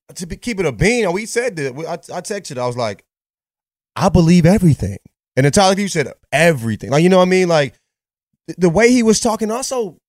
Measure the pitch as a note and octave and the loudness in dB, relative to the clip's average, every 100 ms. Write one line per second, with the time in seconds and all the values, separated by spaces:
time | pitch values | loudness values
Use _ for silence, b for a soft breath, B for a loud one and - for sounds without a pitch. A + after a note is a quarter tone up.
0 | _ - F3+ F#3+ - G#3 E3+ A#2 E3+ A#3+ | _ -16 -14 -12 -8 -4 -4 0 0 0
1 | G#3 F3 A3 A#3 B3 F3 C#3 B2 D#3+ E3+ | 0 -4 -6 -6 -4 -4 -8 -8 -10 -10
2 | - E3 F3 G#3 - B2+ B2 A#2+ A2+ G2+ | -10 -12 -10 -10 -10 -8 -6 -4 -6 -8
3 | _ _ _ _ _ _ _ _ _ - | _ _ _ _ _ _ _ _ _ -2
4 | E3 E3 D#3+ F3+ D#3+ G3+ F3+ C3+ F#2 G2 | 2 4 4 6 4 4 4 2 -2 -8
5 | _ _ _ - C#3 E3+ F#3+ G3 G3+ E3 | _ _ _ -2 0 2 2 2 -2 -4
6 | C3 - _ C3+ E3+ D3+ A2+ G#2+ G2 C3+ | -6 -8 _ 0 2 0 -2 -6 -2 2
7 | E3+ F#3 F3+ F#3 F3+ E3 C#3+ - _ _ | 4 4 4 2 2 0 0 -6 _ _
8 | _ _ _ _ - E3 F3 E3 A#3 B3+ | _ _ _ _ -18 -2 0 4 4 4
9 | A3 G#3+ A#3+ G#3+ G#3+ A3+ C4 B3+ G#3+ C#3+ | 2 2 0 -4 -4 -6 -6 -6 -8 -10